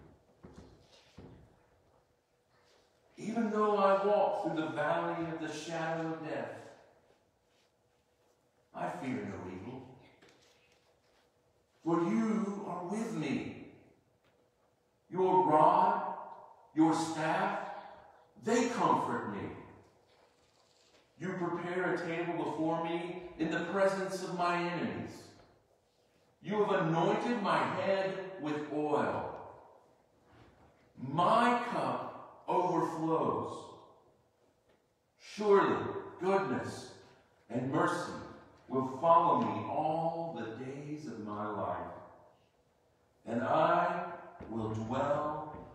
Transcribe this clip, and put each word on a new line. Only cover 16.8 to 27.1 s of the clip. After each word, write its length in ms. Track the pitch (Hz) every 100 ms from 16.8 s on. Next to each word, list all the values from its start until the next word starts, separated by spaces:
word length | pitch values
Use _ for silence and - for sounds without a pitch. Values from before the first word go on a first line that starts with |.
| 160
staff, 680 | 160 160 156 160 185 - - - - - - - - _ -
they 240 | 214 247 -
comfort 640 | 208 175 - - - 104
me. 180 | - - - - - - _ _ _ _ _ _ _ _ _ _ _ _ -
You 100 | 175
prepare 680 | 185 170 170 170 180 175 170
a 20 | 170
table 460 | 165 170 160 -
before 320 | 151 160 165
me 400 | 165 175 175 - - -
in 100 | 160
the 120 | 175 180
presence 500 | 196 190 190 185 175
of 140 | 175 175
my 240 | 175 175
enemies. 480 | 175 170 - 113 - - - - - _ _ _ _ _ _ _ _ _
You 200 | 151 208
have 220 | 190 190 160
anointed 560 | 165 190